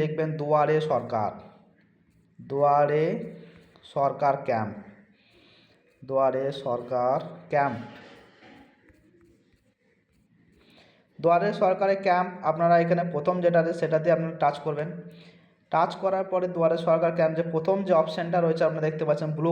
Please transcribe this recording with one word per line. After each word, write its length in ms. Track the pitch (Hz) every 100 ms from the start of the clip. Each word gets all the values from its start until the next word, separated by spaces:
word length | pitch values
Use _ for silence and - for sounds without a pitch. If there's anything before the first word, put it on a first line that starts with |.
লিখবেন 280 | 156 156 156 156
দুয়ারে 360 | 147 151 147 156 151
সরকার, 400 | 123 117 113 98 - - - _ _ _ _ _ _ _ - -
দুয়ারে 540 | 139 143 143 147 151 165 226 - - - - _ _ -
সরকার 400 | 147 139 123 143 135 -
ক্যাম্প, 280 | 113 107 - - - _ _ _ _ _ _ _ _ _ _ 127
দুয়ারে 360 | 135 135 131 135 139
সরকার 540 | 131 120 120 123 123 139 - - -
ক্যাম্প, 260 | 147 139 117 - - - - - _ - - - _ _ _ _ _ _ _ _ _ _ _ _ _ _ _ _ _ _ _ _ - _ _ _ -
দুয়ারে 260 | 165 175 208 175
সরকারের 360 | 190 190 196 196 190
ক্যাম্প 240 | 180 180 - 151
আপনারা 240 | 160 170 170
এখানে 180 | 170 170 170
প্রথম 200 | 147 180 180
যেটা 140 | 175 170
আছে 100 | 165 170
সেটাতে 280 | 156 156 170 160
আপনারা 180 | 165 -
টাচ 140 | 143 -
করবেন। 240 | 156 147 165 - - - - - _ _ -
টাচ 180 | 156 175 -
করার 220 | 190 190 190
পরে 140 | 185 180
দুয়ারে 240 | 170 165 170 170
সরকার 240 | 165 170 165
ক্যাম্প 160 | 160 160
যে 60 | 170
প্রথম 220 | 160 160 196 185
যে 60 | 160
অপশানটা 360 | 160 - 170 175
রয়েছে 220 | 165 160 156
আপনারা 160 | 156 156
দেখতে 160 | 156 156
পাচ্ছেন 200 | 151 156 151
ব্লু 120 | 165